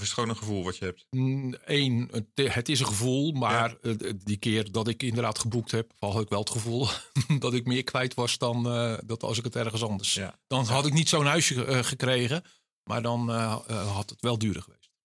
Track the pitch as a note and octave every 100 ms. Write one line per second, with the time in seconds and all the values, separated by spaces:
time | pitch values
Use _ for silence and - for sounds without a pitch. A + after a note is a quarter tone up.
0 | G2+ - A#2 A2+ G#2+ G2+ F2+ F#2 F#2 F2+
1 | - C3 C3 C3+ C3 B2 - C#3+ C#3 A#2+
2 | B2 A#2+ G#2 - C3+ A#2 A#2+ C#3+ C3+ G2+
3 | B2 C3 D3 C#3+ A#2 A2+ A#2 A#2+ A#2 A2
4 | - G#2 G2+ G#2 A#2+ A2 G#2 G2 A2 A2+
5 | B2+ A2+ A#2 G#2+ A#2 A#2 A2 A2+ A2+ -
6 | G#2 G#2 G#2 G2+ G#2+ A#2+ A2 A#2 C3+ -
7 | - - - C#3+ B2 B2 A#2+ B2 - C3+
8 | B2+ - A#2+ - B2 A#2+ A#2+ A#2+ A#2 A2
9 | G#2+ A2+ - A#2 A#2 A#2+ A2+ A2 A2+ G2+
10 | G#2 - F#2+ - - C3 A#2+ B2+ D3 D3
11 | D#3+ E3 C#3+ D#3+ - B2+ A#2+ C3 A#2+ C3
12 | B2+ B2+ B2 D#3 - _ _ _ - G#2+
13 | A#2 A#2+ A#2+ A2+ A2+ G#2+ - A2 G2+ G2+
14 | G2+ - A#2 A#2 A2 F2+ - - _ _